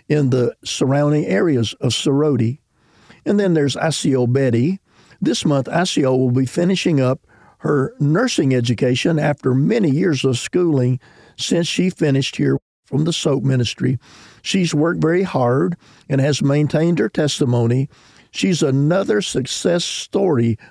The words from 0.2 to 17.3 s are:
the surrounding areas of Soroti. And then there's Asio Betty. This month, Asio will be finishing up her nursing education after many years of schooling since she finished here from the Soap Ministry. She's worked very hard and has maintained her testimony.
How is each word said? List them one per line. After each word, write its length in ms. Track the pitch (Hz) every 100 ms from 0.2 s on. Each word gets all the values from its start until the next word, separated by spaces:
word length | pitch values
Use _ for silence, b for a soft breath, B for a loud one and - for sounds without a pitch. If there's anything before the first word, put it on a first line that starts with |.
| 135
the 260 | 127 120 -
surrounding 600 | - - 131 139 147 151 151
areas 480 | 190 175 131 110 -
of 100 | 131
Soroti. 680 | - 151 139 151 131 113 135 _ b b b b b -
And 120 | 202
then 180 | 196 160
there's 200 | 143 -
Asio 560 | 151 147 165 131 123
Betty. 480 | 131 135 117 139 190 b b b b
This 240 | - -
month, 240 | 151 143 127
Asio 500 | 160 185 - 135 131
will 140 | 131
be 140 | 123 127
finishing 560 | - 175 185 180 147
up 260 | 127 131 _ b b b
her 300 | 156 147 135 -
nursing 560 | 143 160 247 - 143 127
education 640 | 117 117 127 127 - 160
after 340 | 151 143 135
many 360 | 127 156 233 180
years 340 | 139 190 139
of 160 | 131 123
schooling 580 | - 180 175 143 123 127 B B B B
since 320 | - 175 170
she 220 | - 180
finished 480 | - 151 135 127 -
here 200 | 143 135 - _ _
from 180 | 131
the 80 | 156
Soap 320 | 165 160 131
Ministry. 560 | 131 131 117 - 127 131 B B B B
She's 320 | - 196 170
worked 280 | 151 165 170
very 220 | 156 175
hard 520 | 190 143 120 131 180 170 b b _
and 140 | 135
has 200 | 139 139
maintained 580 | 143 143 151 151 165 175
her 100 | 214
testimony. 800 | - 151